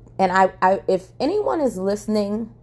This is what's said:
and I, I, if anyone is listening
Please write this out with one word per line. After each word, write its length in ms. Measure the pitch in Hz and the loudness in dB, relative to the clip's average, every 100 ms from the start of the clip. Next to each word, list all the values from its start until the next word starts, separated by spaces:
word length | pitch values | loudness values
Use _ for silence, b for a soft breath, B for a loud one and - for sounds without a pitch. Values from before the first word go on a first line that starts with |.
| - - | -16 -2
and 140 | 185 | 0
I, 200 | 190 190 - | 4 2 2
I, 200 | 185 196 - | 0 0 0
if 240 | 185 - - | -2 -2 -6
anyone 400 | 269 415 403 339 | -2 0 0 0
is 180 | 269 185 | -2 -2
listening 760 | 190 208 214 214 202 214 226 - | -4 -4 -2 -2 -2 -4 -8 -14